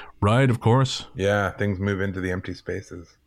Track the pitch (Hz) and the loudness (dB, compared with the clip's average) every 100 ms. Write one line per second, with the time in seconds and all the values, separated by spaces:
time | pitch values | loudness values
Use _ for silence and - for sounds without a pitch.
0 | - - 104 120 135 117 113 127 131 - | -16 -2 2 4 4 2 4 4 2 -2
1 | - - 98 104 95 - 101 92 101 95 | -10 -2 0 2 0 -2 -2 0 -2 -2
2 | 98 92 92 90 - 87 - 90 - 87 | -2 -4 -4 -4 -6 -10 -8 -10 -10 -16
3 | 82 _ | -18 _